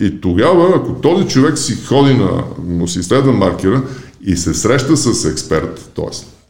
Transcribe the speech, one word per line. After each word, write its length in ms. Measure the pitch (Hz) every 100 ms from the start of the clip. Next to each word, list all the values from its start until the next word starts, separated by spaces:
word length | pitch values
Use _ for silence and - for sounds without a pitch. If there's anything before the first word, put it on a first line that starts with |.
И 200 | 104 101
тогава, 480 | 95 87 139 180 175
ако 240 | 175 -
този 320 | 123 143 180 190
човек 320 | 131 143 147
си 180 | - 110
ходи 360 | - 127 139
на, 140 | 123 95 87 - - 85
му 220 | 85 85
се 120 | -
изследва 320 | 92 123 139
маркера 500 | 110 95 87 92 123 131 - - - -
и 100 | 92
се 180 | 85
среща 420 | 80 - 131 127 156
с 280 | 120 110
експерт, 680 | 78 76 - 82 87 82 - -
т.е. 200 | - - - - _